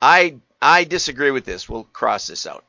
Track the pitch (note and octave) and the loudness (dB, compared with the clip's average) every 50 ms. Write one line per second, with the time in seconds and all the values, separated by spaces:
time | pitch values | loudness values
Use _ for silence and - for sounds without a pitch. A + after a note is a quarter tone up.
0 | B2+ C#3+ E3+ F3+ F3+ E3+ C#3+ B2 _ _ _ - C3+ D3 E3 F3+ F3 D3+ E3+ E3+ | 4 4 6 6 4 2 -2 -10 _ _ _ 0 2 4 4 4 2 0 -4 -6
1 | - - C3 B2 C#3+ C#3 C3+ B2 - - F2+ F2+ - - A#2+ A2+ A2 _ - - | -6 -6 -4 -2 -2 0 0 -2 -6 -8 -12 -12 -12 -12 -12 -14 -14 _ -8 -4
2 | A#2 A2 G#2+ G2 - - D#2+ - - D#2 - - _ | -2 -2 -2 -2 -6 -10 -12 -12 -12 -12 -14 -18 _